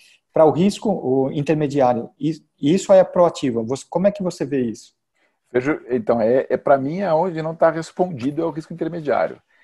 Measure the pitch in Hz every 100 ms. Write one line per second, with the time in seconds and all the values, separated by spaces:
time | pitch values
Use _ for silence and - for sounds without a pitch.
0 | _ _ _ - 156 135 196 - 110 87
1 | 131 135 135 160 147 156 147 143 123 113
2 | 101 - 147 151 _ - 143 190 - 190
3 | 180 185 170 - 139 117 113 135 - 175
4 | 196 196 180 - 143 139 117 104 - _
5 | _ _ _ _ _ 123 135 156 - 123
6 | 107 117 110 131 - 123 - 139 135 175
7 | 190 156 185 160 160 165 165 160 165 -
8 | 180 135 127 147 165 151 - 170 160 170
9 | 147 - 82 - _ _